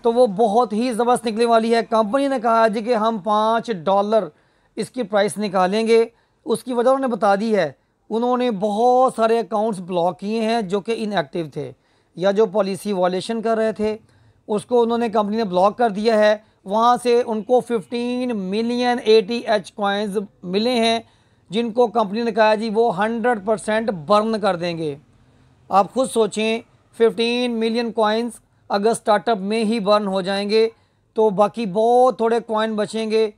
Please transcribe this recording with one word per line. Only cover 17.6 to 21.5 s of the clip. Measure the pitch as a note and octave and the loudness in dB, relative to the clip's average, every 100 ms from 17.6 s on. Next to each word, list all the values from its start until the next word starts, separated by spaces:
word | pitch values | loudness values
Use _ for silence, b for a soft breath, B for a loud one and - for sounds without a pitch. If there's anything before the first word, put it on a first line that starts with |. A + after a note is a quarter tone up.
फ़िफ़्टीन | - A#3 - A#3+ A#3+ B3 B3+ A3 | 0 -4 -4 -6 -4 -4 -4 -4
मिलियन | F#3 G#3 A#3 A#3+ B3 A#3+ | -4 -4 -2 -2 0 0
एटीएच | A3 A3 F#3+ A#3+ A#3 G#3+ E3 | 4 4 4 -6 -2 -2 -4
कॉइन्स | - G3+ G3+ G#3 G3 - _ F3 | -6 -2 -2 -4 -6 -8 _ -6
मिले | F#3+ A3+ B3 | -2 0 0
हैं, | A3+ A3+ A3+ b b b _ | 0 0 -6 b b b _